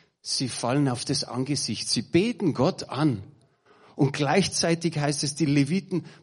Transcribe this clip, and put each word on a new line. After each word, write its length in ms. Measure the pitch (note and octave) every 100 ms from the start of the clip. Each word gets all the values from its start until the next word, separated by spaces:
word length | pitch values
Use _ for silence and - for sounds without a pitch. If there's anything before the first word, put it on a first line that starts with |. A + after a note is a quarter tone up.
| _ _
sie 280 | - - B2+
fallen 380 | - A#2+ C#3 C#3
auf 160 | A#2+ -
das 180 | C3+
Angesicht, 640 | - A#2 C3 D3 - G#2+ -
sie 160 | B2
beten 500 | - E3+ A3+ - F#3
Gott 360 | A2+ D3 - -
an. 340 | B2+ D3+ G#2 - - _ _ _ _ - -
Und 160 | C#3
gleichzeitig 880 | C#3+ C#3 F#3+ - - F3 E3+ E3+ D3+
heißt 260 | D3 C#3+
es, 120 | C#3+ -
die 100 | D#3
Leviten 600 | C#3 C#3 F#3+ C#3+ F3 - -